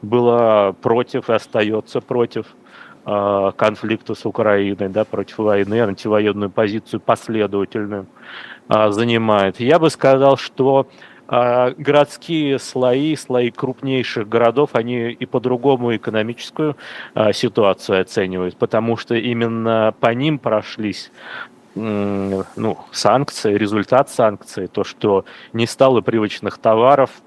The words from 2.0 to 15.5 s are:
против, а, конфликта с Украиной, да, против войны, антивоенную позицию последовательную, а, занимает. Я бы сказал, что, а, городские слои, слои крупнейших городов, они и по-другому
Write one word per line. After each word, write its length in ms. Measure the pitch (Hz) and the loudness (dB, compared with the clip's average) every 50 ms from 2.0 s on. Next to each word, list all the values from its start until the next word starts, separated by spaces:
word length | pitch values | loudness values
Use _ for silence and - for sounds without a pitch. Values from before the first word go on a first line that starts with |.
| - | -6
против, 420 | - 127 123 117 117 - 117 107 - - - _ - - - - - - - _ | -2 -2 0 0 -2 -2 -10 -10 -10 -16 -20 _ -20 -20 -20 -20 -20 -20 -18 _
а, 460 | - 104 104 101 101 101 98 98 98 92 | -4 -2 0 0 2 2 2 0 0 0
конфликта 640 | - 113 107 104 98 - 107 113 107 - - 113 | 0 0 0 0 -2 -4 -4 -4 -6 -4 -10 -12
с 120 | - - | -8 -8
Украиной, 640 | 113 98 - 113 107 104 101 98 101 101 95 104 95 | -8 -4 0 2 2 2 2 2 0 -2 -4 -6 -4
да, 140 | 95 107 110 | -2 -2 -2
против 340 | - - 98 98 - - - | -2 -4 -8 -8 -8 -6 -4
войны, 420 | 110 107 104 101 101 95 107 113 | 0 0 2 2 0 0 0 0
антивоенную 720 | 120 101 98 - - 110 107 104 107 104 101 101 104 98 | 0 0 -2 -6 -4 0 0 2 2 0 0 -2 -4 -4
позицию 500 | 87 - 110 104 104 110 104 - - 107 | -2 -2 -2 0 -2 -6 -8 -8 -10 -8
последовательную, 1040 | - - 117 - - - 113 110 104 101 101 101 98 - - 113 107 104 104 101 95 - _ - - - - - - - - - _ - | 0 -2 -2 -2 -2 -6 -2 -2 -2 0 0 -2 -4 -2 -4 -6 -6 -6 -6 -8 -10 -12 _ -20 -20 -20 -20 -20 -20 -20 -20 -20 _ 0
а, 220 | - 107 110 107 | 2 2 2 2
занимает. 680 | 101 104 117 120 117 113 113 110 107 104 98 95 92 - | 2 0 0 0 0 0 2 2 2 4 2 2 0 -2
Я 200 | 120 123 151 175 | 0 2 4 4
бы 100 | 185 165 | 4 2
сказал, 480 | - - - 135 135 131 135 139 135 | 0 2 2 4 4 6 6 4 4
что, 500 | 131 - - _ - 131 135 135 135 131 - _ - - - - - _ - | 2 -2 -12 _ 0 0 2 2 2 0 -2 _ -20 -20 -20 -20 -20 _ -4
а, 420 | - 123 123 123 120 123 123 127 131 | 0 0 2 2 2 2 0 0 -2
городские 840 | - 151 139 143 147 147 143 - - - - 170 156 151 143 139 127 | -4 -2 2 4 4 4 2 -2 -20 -10 -6 -4 -2 0 0 -2 -2
слои, 560 | - - - 131 127 127 123 135 147 156 156 | -4 -6 -4 0 0 2 2 2 0 -2 -4
слои 360 | 139 - - 127 123 123 120 | -4 -6 -2 -2 0 0 0
крупнейших 760 | 113 - - 131 131 - - 135 135 131 117 - - 120 110 104 | -4 -4 -8 -8 -6 -6 -6 -2 -2 -2 -2 -4 -6 -8 -6 -2
городов, 420 | 113 117 117 117 113 127 147 143 - | 0 4 4 4 4 4 0 2 0
они 380 | 120 113 120 123 120 117 117 | -2 -2 -2 -4 -4 -4 -6
и 160 | 117 - 123 | -6 -8 -10
по-другому 680 | - - 131 110 127 | -6 -4 -4 -2 0